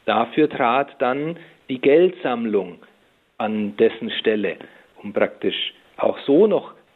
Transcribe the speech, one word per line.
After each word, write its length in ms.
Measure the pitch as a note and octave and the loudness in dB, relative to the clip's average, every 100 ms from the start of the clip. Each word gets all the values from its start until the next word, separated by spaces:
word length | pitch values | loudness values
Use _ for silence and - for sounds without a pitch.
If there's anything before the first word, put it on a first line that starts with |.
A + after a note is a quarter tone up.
| - | -2
dafür 420 | G#2+ A2+ - D3+ | 0 0 0 0
trat 540 | - A#2+ C3 C#3 - | 0 0 0 -2 -4
dann 340 | B2+ C#3 D#3 G3 - _ - | -4 -2 -6 -10 -16 _ -10
die 140 | B2+ | 0
Geldsammlung 960 | C#3 D#3 F3+ - C#3 A#2+ A2+ G2+ F2+ E2 - _ _ _ _ - | 4 6 4 0 -6 -4 -2 -2 -4 -14 -20 _ _ _ _ -8
an 400 | A2 G#2+ G#2 G#2 | -4 -2 -4 2
dessen 340 | A2+ - A2+ | 0 0 -8
Stelle, 460 | - A2 G#2+ F#2+ D#2 - - _ _ | -4 -2 0 -2 -6 -16 -20 _ _
um 100 | G#2 | -8
praktisch 640 | - G#2 - G2+ - - - _ - | -2 -2 -2 -4 -4 -8 -10 _ -2
auch 180 | - - | -2 -2
so 260 | - D3 G#3+ | 2 4 4
noch 260 | D#3+ - - _ | 2 -4 -20 _